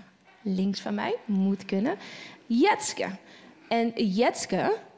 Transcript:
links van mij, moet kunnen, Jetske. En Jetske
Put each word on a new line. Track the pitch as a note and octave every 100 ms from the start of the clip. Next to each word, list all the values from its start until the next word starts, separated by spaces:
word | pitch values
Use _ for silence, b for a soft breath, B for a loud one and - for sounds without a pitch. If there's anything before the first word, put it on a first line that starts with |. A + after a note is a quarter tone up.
| - _ - -
links | G#3 F#3 G3 G3
van | -
mij, | G#3 C4+ A#4
moet | - G3 F#3+ G3
kunnen, | - F#3+ B3 G4+ B B B B -
Jetske. | A#3 F#4+ G#5+ - - F#3 G3 B B B B -
En | A#3 A#3 A3+
Jetske | A3 F#3 C4 F4 - F3+ D#4+ A4+ -